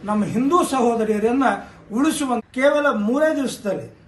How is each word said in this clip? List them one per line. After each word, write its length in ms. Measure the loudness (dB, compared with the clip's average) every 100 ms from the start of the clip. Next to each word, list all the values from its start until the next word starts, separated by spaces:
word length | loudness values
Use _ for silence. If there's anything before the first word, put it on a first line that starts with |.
ನಮ್ಮ 200 | -2 -2
ಹಿಂದೂ 400 | 0 0 2 2
ಸಹೋದರಿಯರನ್ನ 800 | 2 2 0 0 0 0 2 2 2 0 -8 -20 -8
ಉಳಿಸುವ 460 | 0 0 0 -2 -4
ಕೇವಲ 480 | -4 0 2 4 0
ಮೂರೇ 480 | 0 0 2 2 0
ದಿವಸದಲ್ಲಿ 600 | -4 -6 -6 -6 -8 -18